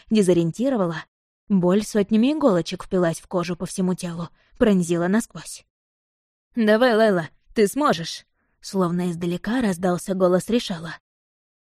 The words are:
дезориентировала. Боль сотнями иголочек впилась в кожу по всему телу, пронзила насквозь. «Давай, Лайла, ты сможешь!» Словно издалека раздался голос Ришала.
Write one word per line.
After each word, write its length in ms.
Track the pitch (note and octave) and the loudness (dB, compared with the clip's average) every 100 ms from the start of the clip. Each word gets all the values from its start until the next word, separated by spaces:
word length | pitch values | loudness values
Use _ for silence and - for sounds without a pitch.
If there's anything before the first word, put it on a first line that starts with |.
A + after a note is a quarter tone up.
| - | 0
дезориентировала. 920 | A3 F3+ E3+ E3 D#3+ C4 B3 F3 D#3+ - _ _ _ - | 2 4 4 2 -2 -2 0 -2 -4 -12 _ _ _ -2
Боль 360 | G3 F3 G3 | 2 4 2
сотнями 480 | G#3 A3 G3+ G#3+ B3 | 0 -2 2 2 2
иголочек 520 | D#4 C#4+ F3 D#3+ F#3 | 2 2 2 0 -8
впилась 360 | - F#3+ E3+ E3 | -4 0 0 -2
в 80 | - | -6
кожу 280 | F#3 E3+ F3 | -6 -4 -6
по 80 | |
всему 300 | F3+ - F#3 | -8 -4 -2
телу, 340 | F3+ F3+ E3 E3+ _ _ - | -2 -6 -10 -12 _ _ 0
пронзила 480 | A3+ F#3+ E3 E3+ F3 | 2 4 2 0 0
насквозь. 580 | G#3 - D#3+ - - _ _ _ _ _ _ _ _ _ - | 0 -2 -10 -16 -18 _ _ _ _ _ _ _ _ _ -2
«Давай, 400 | G#3+ A3 B3+ A3 | 2 4 4 4
Лайла, 320 | A3 F3+ D#3 _ _ | 4 2 -2 _ _
ты 120 | - G3+ | 0 0
сможешь!» 580 | C4 D4 D#3 E3 - - _ _ _ | 2 0 0 -4 -12 -16 _ _ _
Словно 500 | - G3 F3 F3+ F3+ | -8 -2 -2 -2 -4
издалека 500 | E3+ F3 F3 - B3 | -4 -6 -6 -4 -2
раздался 540 | A3+ F3 F#3 F3 - | -2 -2 -2 -2 -4
голос 340 | F#3+ F#3 F3+ - | 0 2 2 0
Ришала. 460 | A#3 - E3+ E3 - _ _ _ _ _ _ _ | -2 -4 -8 -12 -16 _ _ _ _ _ _ _